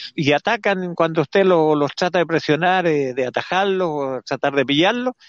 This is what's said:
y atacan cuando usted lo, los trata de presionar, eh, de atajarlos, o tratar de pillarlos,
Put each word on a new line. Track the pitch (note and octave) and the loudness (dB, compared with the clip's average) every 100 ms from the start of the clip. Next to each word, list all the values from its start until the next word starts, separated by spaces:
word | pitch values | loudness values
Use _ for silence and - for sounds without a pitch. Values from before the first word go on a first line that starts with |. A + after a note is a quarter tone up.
| - - | -4 -4
y | C#3+ | 0
atacan | D3 - A3+ G#3 F#3+ F3+ E3 | 0 0 -2 -2 -2 -4 -2
cuando | E3 D#3+ | -2 0
usted | D3 G3+ F#3+ | 0 2 4
lo, | F3 D#3 D3+ | 4 4 2
los | C#3+ - | 0 -2
trata | F3+ F3 | -2 0
de | D#3+ | 0
presionar, | D#3 - D3+ F3 F#3 F3 | 0 0 0 2 2 2
eh, | D3 C3+ | 0 -2
de | B2+ B2+ | -2 -4
atajarlos, | A#2+ - F3+ G3 F#3+ F3+ | -4 -2 -2 0 0 -2
o | D3 C#3 B2+ - | -4 -4 -6 -6
tratar | C#3 C#3+ C#3 | -4 0 0
de | B2+ | 2
pillarlos, | C#3+ F3+ A#3+ B3+ B3 | 2 2 0 -4 -8